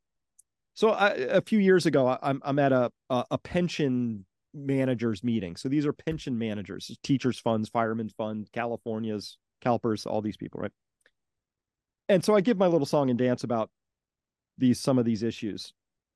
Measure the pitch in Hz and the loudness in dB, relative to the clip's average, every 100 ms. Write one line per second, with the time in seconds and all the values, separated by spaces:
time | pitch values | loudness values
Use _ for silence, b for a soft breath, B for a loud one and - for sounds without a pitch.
0 | _ _ _ _ _ _ _ - 220 208 | _ _ _ _ _ _ _ 0 2 4
1 | 196 - 127 190 - 220 190 185 160 143 | 2 2 2 0 2 4 6 6 4 4
2 | 127 127 143 135 143 139 139 131 120 - | 2 2 -2 -4 -2 2 4 4 2 -4
3 | - 127 - 135 - 180 175 - 143 123 | -4 -4 -2 -6 -4 -2 -2 0 -2 0
4 | 120 107 95 _ _ 151 139 135 131 123 | -2 -6 -12 _ _ -10 -4 0 0 0
5 | 117 104 123 113 92 87 135 147 147 143 | -2 -2 -2 -2 -4 -8 -4 -2 -2 -4
6 | - 160 - 117 113 104 95 95 - 117 | -8 -8 -6 -4 -4 -6 -8 -12 -14 -12
7 | - 139 131 110 117 113 107 120 113 113 | -2 0 2 0 0 0 -2 -2 -2 -2
8 | 110 - 107 107 101 - 117 113 - 110 | -6 -8 -8 -8 -8 -8 -6 -6 -6 -6
9 | 113 104 95 - _ _ 131 117 120 107 | -6 -6 -10 -18 _ _ 0 0 0 -2
10 | - 110 107 - - - 98 - _ _ | -4 -4 -4 -8 -12 -10 -10 -12 _ _
11 | _ _ _ _ _ _ _ _ _ _ | _ _ _ _ _ _ _ _ _ _
12 | - 196 - 214 190 190 190 165 139 151 | 2 2 4 4 4 2 4 4 2 2
13 | 135 123 123 123 117 117 110 _ _ _ | 2 2 2 0 -2 -4 -4 _ _ _
14 | _ _ _ _ _ - 127 120 - 131 | _ _ _ _ _ 0 2 2 2 2
15 | 117 110 113 - 110 92 - _ _ _ | 2 0 -4 -4 -8 -8 -14 _ _ _
16 | _ | _